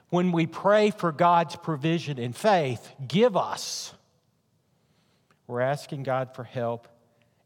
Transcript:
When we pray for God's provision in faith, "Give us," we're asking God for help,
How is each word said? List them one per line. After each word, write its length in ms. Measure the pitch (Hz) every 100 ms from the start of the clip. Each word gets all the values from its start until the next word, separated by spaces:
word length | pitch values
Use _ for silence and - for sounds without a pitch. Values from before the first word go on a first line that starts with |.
| _
When 200 | 170 180
we 160 | 165 165
pray 440 | - 196 214 208
for 200 | 202 170
God's 460 | 147 175 170 170 -
provision 600 | - 147 160 170 127 131
in 140 | 120
faith, 640 | 113 220 185 135 117 - - 123
"Give 300 | 160 247 175
us," 580 | - - - - - - _ _ _ _ _ _ _ _ _ _ _ _ _ _ -
we're 140 | 120
asking 440 | 131 147 - 143
God 300 | 131 131 127
for 120 | - 117
help, 420 | 127 117 117 - _ _ _ _ _